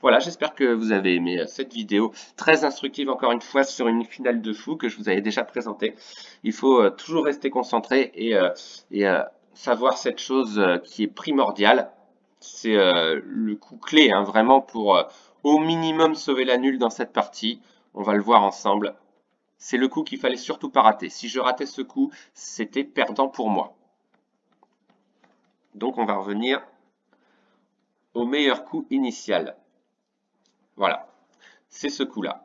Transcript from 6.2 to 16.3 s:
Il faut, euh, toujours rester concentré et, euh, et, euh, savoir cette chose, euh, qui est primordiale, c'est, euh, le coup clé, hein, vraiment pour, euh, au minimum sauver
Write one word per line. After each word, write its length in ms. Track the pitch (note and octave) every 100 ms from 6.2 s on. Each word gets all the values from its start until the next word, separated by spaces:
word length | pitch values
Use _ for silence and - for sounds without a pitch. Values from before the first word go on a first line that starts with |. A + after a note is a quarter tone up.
| - -
Il 80 | A2+
faut, 280 | A2 C3+ B2+
euh, 100 | G2+
toujours 340 | - - D#3+
rester 260 | D3 C#3+ C#3
concentré 600 | C3 A#2+ A#2 - C3 B2
et, 200 | E2+ A2+
euh, 160 | G#2 F2+ F2+ - - _
et, 160 | G2 G2
euh, 160 | F2 - _ _
savoir 440 | _ - A#2 B2+ C3+
cette 200 | C3+ -
chose, 400 | - C3 A#2 G#2
euh, 200 | F#2+ F2
qui 240 | - -
est 60 | G2+
primordiale, 840 | - - C#3 A#2 G2+ G2+ C3 - - _ _ _ _
c'est, 360 | - - A2+ G#2
euh, 440 | F#2 F2 D#2+ D#2+
le 300 | - G#2 A2
coup 220 | G#2 - -
clé, 340 | - D3+ C3+
hein, 120 | G2
vraiment 380 | G2+ G#2+ A2+ C3+
pour, 360 | C3 A2+ G#2 F2+
euh, 60 | - - _ _
au 160 | C#3+ D3+
minimum 560 | D#3+ E3 E3 D#3 D#3+
sauver 300 | D#3 -